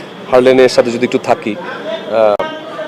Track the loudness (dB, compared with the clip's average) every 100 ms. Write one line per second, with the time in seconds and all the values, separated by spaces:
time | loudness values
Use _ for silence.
0 | -16 -18 0 4 6 6 4 4 2 0
1 | -2 -2 0 -2 -2 -8 -10 -10 -10 -10
2 | -4 2 2 2 -2 -8 -12 -12